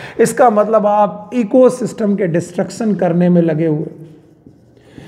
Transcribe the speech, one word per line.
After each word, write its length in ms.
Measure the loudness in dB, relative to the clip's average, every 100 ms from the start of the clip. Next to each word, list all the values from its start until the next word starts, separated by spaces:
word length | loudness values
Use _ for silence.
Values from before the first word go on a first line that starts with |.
| -8 -2
इसका 300 | 0 4 2
मतलब 360 | 2 2 0 2
आप 440 | 2 0 -2 -8
ecosystem 840 | -4 0 4 4 2 -6 -4 -2 0
के 120 | 0
destruction 680 | -2 -4 -6 -6 -4 -4 -2
करने 340 | 0 2 2
में 120 | 4
लगे 260 | 2 0 -2
हुए। 180 | -2 -6 -14 -20 -20 _ _ -20 _ _ _ _ -20